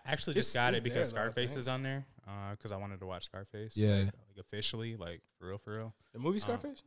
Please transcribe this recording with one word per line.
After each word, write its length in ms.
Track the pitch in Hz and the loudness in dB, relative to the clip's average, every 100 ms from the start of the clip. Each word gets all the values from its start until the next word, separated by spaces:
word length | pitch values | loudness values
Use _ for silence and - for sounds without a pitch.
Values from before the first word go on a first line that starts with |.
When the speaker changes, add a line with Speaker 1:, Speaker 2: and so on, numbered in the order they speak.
| - | -2
Speaker 1:
actually 300 | 147 - 135 | 0 2 4
just 140 | - | 4
Speaker 2:
It's, 40 | 123 | 6
Speaker 1:
got 140 | 123 | 6
Speaker 2:
it's 100 | 120 | 4
Speaker 1:
it 40 | |
because 280 | 117 123 113 | 2 2 2
Speaker 2:
there, 100 | 110 | 0
though, 60 | 113 | 0
I 20 | |
Speaker 1:
Scarface 200 | 117 123 | 0 0
Speaker 2:
think. 80 | 139 | 0
Speaker 1:
is 80 | 123 | -2
on 160 | 127 | -2
there. 220 | 135 139 135 - 98 | -2 -4 -6 -14 -12
Uh, 280 | 101 98 101 | -8 -8 -8
'cause 160 | 104 | -6
I 60 | 98 | -6
wanted 220 | 101 95 | -6 -8
to 40 | 95 | -8
watch 200 | 90 - | -8 -8
Scarface. 520 | 95 98 104 110 104 | -10 -10 -10 -4 4
Speaker 3:
Yeah. 180 | 107 101 | 6 6
Speaker 1:
Like, 100 | 98 | 4
like, 320 | - - 98 | -2 -12 -18
officially, 560 | - 104 107 113 113 113 | -10 -2 -2 -2 -4 -6
like, 260 | 85 82 _ _ | -8 -10 _ _
for 80 | 90 | -8
real, 80 | 101 | -8
for 180 | - 110 | -6 -8
real. 160 | 113 - _ | -8 -12 _
Speaker 2:
The 60 | 117 | -4
movie 160 | 147 202 | -2 0
Speaker 1:
Um, 20 | |
Speaker 2:
Scarface? 420 | 196 233 294 269 | 0 -2 -4 -12